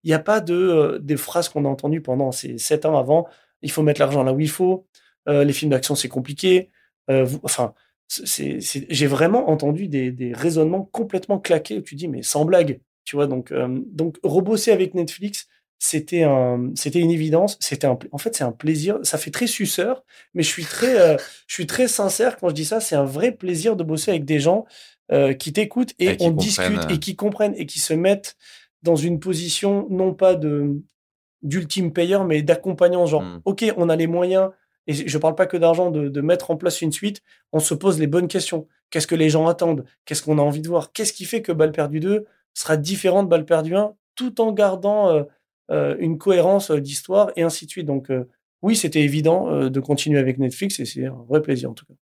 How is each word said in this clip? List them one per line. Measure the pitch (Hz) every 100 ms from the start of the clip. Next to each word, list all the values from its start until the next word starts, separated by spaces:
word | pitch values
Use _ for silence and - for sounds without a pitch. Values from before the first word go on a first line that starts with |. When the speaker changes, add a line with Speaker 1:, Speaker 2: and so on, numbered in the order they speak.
Speaker 1:
Il | 160
y |
a | 156
pas | 156 220
de, | 165
euh, | 175 185 160 147 -
des | 143 -
phrases | - 175 170
qu'on | 151 143
a |
entendues | 135 147 160
pendant | 156 131 135
ces | 131 135 120
sept | - 151 156
ans | 147
avant, « | 127 160 170 _ _ _
Il | 147
faut | -
mettre | 151 147
l'argent | 139 143
là | 131
où | 135
il | 156
faut, | 151 185 185 _ _ _ _ -
euh, | 143
les | 143
films | 139 151
d'action, | 131 - 139
c'est | 127
compliqué. » | 131 127 143 185 180 185 _ _ _ -
Euh, | 135
vous, | 127 143
enfin, | - - 117 _ _ _ _
c'est, | - -
c'est, | - 143 -
c'est, | - 139 -
j'ai | 143 143
vraiment | 135 165 233 262
entendu | 151 143 156 196
des, | 143 127
des | 127 123
raisonnements | 120 165 160 156 185 190
complètement | 233 226 185 - 196
claqués | - 160 156 107
où |
tu | - 143
dis, « | 170
Mais | 127
sans | - - 160
blague. » | 180 156 127 _ _
Tu | - 143
vois, | 143
donc, | 131 123
euh, | 135 127 127 -
donc | 151 165 -
rebosser | 185 165 190 214 220
avec | 196 185
Netflix, | 180 170 - 202 202 - _ _ _
c'était | - 156 151 175
un, | 156 135 123 123 123 -
c'était | 147 175
une | 165
évidence. | 170 156 160 202 -
C'était | - 139 139
un | 127
pla-, | -
en | 143
fait, | 226 233
c'est |
un | 127
plaisir. | 113 151 156 165 214
Ça | - 156
fait | -
très | - 240
suceur, | - 196 - 202 262 _ _ _ 175
mais |
je | 156
suis | -
très, | 160 - 247 240
euh, | 170 143 -
<laughs> | - -
je | -
suis | 160
très | - 247
sincère | - 196 190 240 -
quand | 175
je |
dis | 151 156
ça. | 220
C'est | 220 147
un | 139
vrai | 139 233
plaisir | 240 185 165 208 170
de |
bosser | 160 156 -
avec | 175
des | 139 151
gens, | 147 196 - - - _ -
euh, | 143 139
qui | 135 151
t'écoutent | 151 208 247 254 -
et | 180
Speaker 2:
Et | 190
qui | 170
Speaker 1:
on |
Speaker 2:
comprennent, | 156
Speaker 1:
discute | 196 196 185 180 160
Speaker 2:
euh. |
Speaker 1:
et | 156
qui | 196 -
comprennent | 208 202 214 202
et | 143
qui | 151
se | -
mettent | 160 185 202 - - - - _ _
dans | 165 160
une | 165 165
position | 180 165 175 - 202 202 208
non | 185 190
pas | 185 190 170
de, | 151 147 143 143 - _ _ _ _ _
d'ultime | 143 175 156 190 170
payeur, | 165 175 196
mais | 185 151
d'accompagnant, | 147 170 190 160 175 180 170
genre, | 151
Speaker 2:
Hmm. « | 90 87 196
Speaker 1:
OK, | 196 226 202
on | 170
a | 160
les | 160
moyens. » | 170 180 190 190 - _ _ -
Et |
je | 143 - 147
parle | 160 160
pas | 185
que | 180
d'argent, | 165 165 180
de, | 151 143
de | 139
mettre | 151 175 -
en | 156
place | 175 170
une | 160
suite. | - 202 202 _ _ _
On | 156
se | 156
pose | 151 196 156
les | 147
bonnes | 170 175
questions. | 190 - 165 151 _ _
Qu'est-ce | 165 156
que | 165
les | 156
gens | 156 160
attendent ? | 170 170 147 - _ -
Qu'est-ce | 151
qu'on | - 151
a |
envie | 143 147
de | 160
voir ? | 170 165
Qu'est-ce | - 220
qui | - 180
fait | 226
que | 226
Balle | 160 156
perdue | 151 143 151
deux | 175 208 214 _ _
sera | - - 156
différent | 147 190 190 185
de | 196
Balle | 170 156
perdue | 165 160 190
un, | 214 - _ -
tout | 254 -
en | 226
gardant, | 208 202 185 196 214 196
euh, | 151 143 _ _ _ -
euh, | 156 143 143
une | 160 160
cohérence, | 196 180 175 196 196
euh, | 156
d'histoire | 139 139 - 196 208 -
et |
ainsi | 165 160 160
de |
suite. | - 151
Donc, | 139 131
euh, | 131 123 _ _ _
oui, | 190 214
c'était | 160 156
évident, | 147 151 151 180 170
euh, | 147 135
de | 135
continuer | 131 143 156 147
avec | 131 127
Netflix | 131 - 196 -
et | 120
c'est | 135 131
un | 127 120
vrai | 151
plaisir | 156 131 123
en |
tout | 113 _
cas. | 135